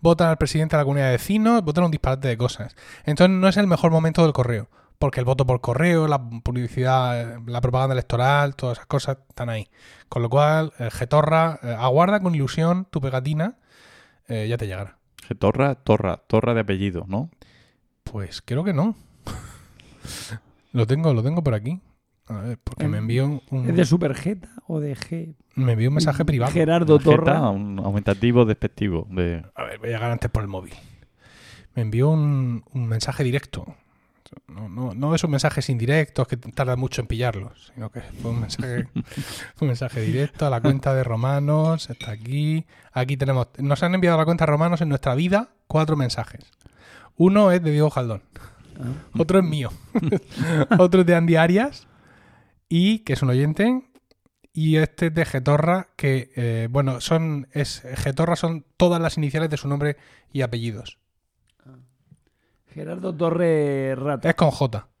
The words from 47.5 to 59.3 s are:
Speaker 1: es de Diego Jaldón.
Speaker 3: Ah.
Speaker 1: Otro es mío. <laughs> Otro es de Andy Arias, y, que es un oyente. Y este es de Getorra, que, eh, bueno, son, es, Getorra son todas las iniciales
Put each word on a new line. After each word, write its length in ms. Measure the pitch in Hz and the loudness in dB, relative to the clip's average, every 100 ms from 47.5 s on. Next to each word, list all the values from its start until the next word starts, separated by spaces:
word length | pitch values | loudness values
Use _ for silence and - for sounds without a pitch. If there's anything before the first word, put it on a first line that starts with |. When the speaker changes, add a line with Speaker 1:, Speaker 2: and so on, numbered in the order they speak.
Speaker 1:
es 100 | 180 | 4
de 80 | 165 | 2
Diego 200 | 147 151 | 2 2
Jaldón. 320 | 139 120 101 _ - - - - - | 0 -6 -8 _ -20 -20 -20 -20 -12
Speaker 3:
Ah. 80 | 123 135 - 113 | -10 -10 -8 -4
Speaker 1:
Otro 200 | 160 190 | 2 4
es 60 | |
mío. 260 | 180 151 120 - - | 2 -2 -4 -8 -4
<laughs> 840 | 226 170 196 - - 156 160 139 185 | -2 0 -2 -4 -6 0 2 4 6
Otro 240 | 180 185 | 6 6
es 40 | 175 | 4
de 80 | |
Andy 220 | 170 170 160 | 4 4 4
Arias, 500 | 165 185 269 - _ _ _ - _ _ _ _ _ | 4 4 0 -4 _ _ _ -20 _ _ _ _ _
y, 320 | 165 185 220 | 2 2 2
que 120 | - | -2
es 100 | 135 | -2
un 80 | 131 | 2
oyente. 540 | 127 147 156 214 254 - _ _ _ _ _ _ | 2 0 2 2 0 -4 _ _ _ _ _ _
Y 260 | - 156 156 | -2 2 2
este 280 | 156 - 170 | 2 0 -2
es 60 | |
de 100 | 160 | 0
Getorra, 680 | 160 156 131 147 160 185 185 | -2 -2 0 2 2 0 -2
que, 380 | - 143 131 120 | -4 0 0 -4
eh, 320 | - 120 113 113 | -6 -4 -2 -2
bueno, 320 | 127 135 123 | 0 -2 -2
son, 460 | - 165 160 147 131 | -2 0 0 -4 -6
es, 300 | 147 143 - 127 131 | -6 -6 -8 -12 -6
Getorra 360 | - 135 165 | -6 -2 0
son 300 | 170 170 165 - _ | 0 -2 -4 -10 _
todas 240 | 180 175 | 2 2
las 160 | 165 - | -2 -2
iniciales 320 | 147 | -4